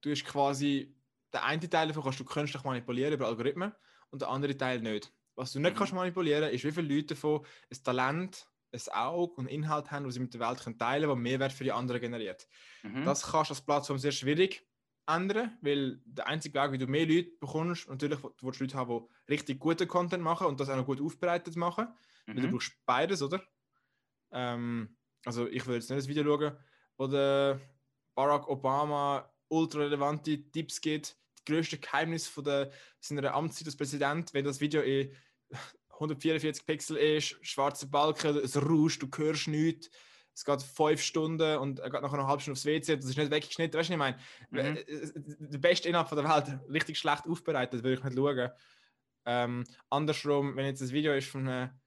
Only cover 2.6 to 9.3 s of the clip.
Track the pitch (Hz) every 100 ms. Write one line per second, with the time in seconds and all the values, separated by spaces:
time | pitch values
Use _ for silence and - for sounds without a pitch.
2.6 | 135 123 117 123 139 147 110 113 123 170
3.6 | 196 - _ _ _ 139 - 131 143 139
4.6 | 131 123 113 104 - _ _ - 127 139
5.6 | 160 190 196 185 180 175 165 147 156 123
6.6 | 139 160 156 143 151 151 151 151 147 -
7.6 | _ 123 - 127 127 156 185 - - _
8.6 | _ 123 - - 123 170 175